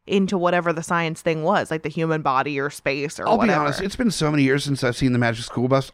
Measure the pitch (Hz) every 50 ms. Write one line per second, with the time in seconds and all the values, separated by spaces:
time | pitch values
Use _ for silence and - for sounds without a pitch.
0 | - - - 202 190 180 202 180 175 175 175 175 165 175 160 160 160 - 180 170
1 | 170 160 160 - - 175 160 160 156 175 202 170 113 - 160 160 - 185 147 170
2 | 160 160 160 156 143 147 131 131 139 147 147 139 135 143 - - - 139 139 147
3 | 143 143 - - - - 220 214 226 214 185 156 147 143 - - - 196 - -
4 | 254 220 165 - 156 151 151 147 139 135 135 143 139 143 139 - - 123 120 -
5 | 139 127 123 120 120 117 117 113 117 - - 120 120 127 135 135 131 -